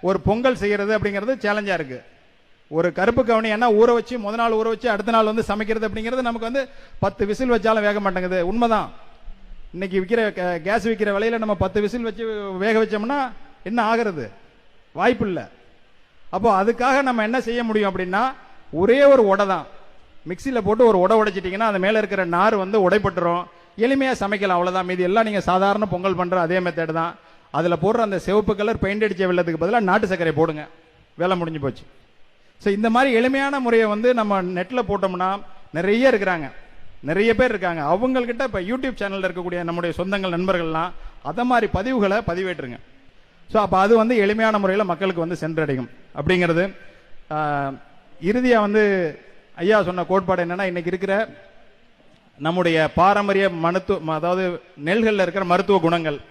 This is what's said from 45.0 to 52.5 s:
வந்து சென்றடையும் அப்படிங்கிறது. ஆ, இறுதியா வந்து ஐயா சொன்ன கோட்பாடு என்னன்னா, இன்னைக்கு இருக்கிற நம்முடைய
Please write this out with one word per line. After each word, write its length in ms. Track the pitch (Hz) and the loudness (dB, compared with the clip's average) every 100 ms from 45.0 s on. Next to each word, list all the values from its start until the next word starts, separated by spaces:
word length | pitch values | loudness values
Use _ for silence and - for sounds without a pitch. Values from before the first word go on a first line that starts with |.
| 190 170 165 | -2 -2 -4
வந்து 160 | 175 | -4
சென்றடையும் 480 | 156 165 151 131 120 - - - | -4 -2 -2 -2 -6 -12 -16 -6
அப்படிங்கிறது. 500 | 151 180 175 165 196 - - - _ - - | 0 2 2 2 0 -6 -20 -20 _ -20 -8
ஆ, 80 | 151 151 143 139 135 - - - - | -4 -2 -2 -4 -8 -18 -20 -20 -6
இறுதியா 380 | 160 240 254 233 | -2 0 4 2
வந்து 240 | 208 208 208 190 165 139 - - _ - | 4 2 2 2 -2 -6 -20 -20 _ -6
ஐயா 280 | 175 214 | 2 2
சொன்ன 200 | 175 180 | 2 -4
கோட்பாடு 400 | 170 190 185 185 170 | 0 0 0 -2 -2
என்னன்னா, 240 | 180 196 | -4 -4
இன்னைக்கு 220 | 175 170 | -4 -6
இருக்கிற 200 | 180 190 196 220 - - - - _ _ _ - _ _ _ | -6 -2 -2 -4 -10 -20 -20 -20 _ _ _ -20 _ _ _
நம்முடைய 540 | 151 | -4